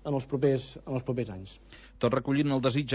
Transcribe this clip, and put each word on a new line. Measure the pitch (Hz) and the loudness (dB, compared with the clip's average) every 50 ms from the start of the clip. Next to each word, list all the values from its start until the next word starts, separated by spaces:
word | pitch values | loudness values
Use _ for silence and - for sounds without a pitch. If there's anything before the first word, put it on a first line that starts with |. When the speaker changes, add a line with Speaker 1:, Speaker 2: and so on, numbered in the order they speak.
| - | -6
Speaker 1:
en | 156 143 135 | -4 -2 -2
els | 127 | -2
propers, | - - 131 139 143 135 127 - - - - - - | -2 -2 2 4 4 4 2 0 -6 -12 -16 -10 -6
en | 135 127 | -6 -6
els | 127 | -4
propers | - 127 123 117 104 | -4 -4 -4 -4 -6
anys. | 98 92 92 - - - - - - - - - - - | -8 -12 -14 -16 -18 -20 -20 -20 -20 -20 -20 -20 -4 0
Speaker 2:
Tot | - 120 117 | 2 2 2
recollint | 131 120 - 139 139 151 143 | 2 2 2 2 2 2 2
el | 139 135 123 | 2 2 2
desig | 131 120 143 147 120 131 | 2 2 2 0 0 -2